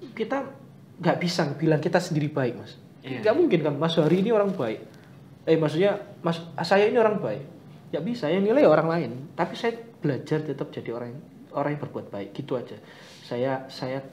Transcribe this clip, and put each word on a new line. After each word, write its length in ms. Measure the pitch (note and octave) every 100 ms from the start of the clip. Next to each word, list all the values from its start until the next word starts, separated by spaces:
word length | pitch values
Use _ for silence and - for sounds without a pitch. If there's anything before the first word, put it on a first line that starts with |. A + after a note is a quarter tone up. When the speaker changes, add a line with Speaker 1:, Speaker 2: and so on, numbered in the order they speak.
| C#4
Speaker 1:
kita 320 | A3+ G#3+ C4+ C4 - - - - -
nggak 180 | E3+ -
bisa 240 | F3 - D3+
bilang 240 | C#3 D#3 E3+
kita 240 | F#3 F3
sendiri 240 | F3 D3+ D3
baik, 320 | D3 B2+ A#2+
Mas. 160 | - - - - C3
Speaker 2:
Iya. 160 | B2+
Speaker 1:
Nggak 120 | G#3 C#4
mungkin 220 | E4+ F3
kan, 120 | D3+ C#3
Mas 160 | D#3+
Hari 320 | E3+ D#3 F3+ G3
ini 80 |
orang 160 | A3 G3+ F3+
baik. 240 | A#2+ G#2+ - - - - - - -
Eh, 80 |
maksudnya, 480 | D#3+ D3+ D3 G3+ G3 - -
Mas, 240 | E3+ E3 - - F3
saya 240 | G3 G#3
ini 80 | B3
orang 240 | G#3+ G3
baik. 240 | A#2+ G#2 - - - - -
Nggak 80 | E3
bisa, 240 | F3 A#3+ D3
yang 160 | F3+
nilai 240 | G3 B3+ A#3
orang 240 | D#3 D#3+
lain. 200 | E3+ C3 B2 C#3+ -
Tapi 160 | F3+
saya 240 | - A#3 A3+ - -
belajar 400 | D#3 B2 - D3+
tetap 320 | D3 C#3 D3
jadi 160 | - A#2+
orang, 240 | A#2 A#2+ C3 - - -
orang 240 | - C#3+ D3
yang 40 | -
berbuat 240 | - -
baik, 240 | G2+ G2
gitu 240 | - C3 B2+
aja. 160 | - - - - - -
Saya, 480 | - A#2+ C3 C3 -
saya 320 | - C3 C3+ C3+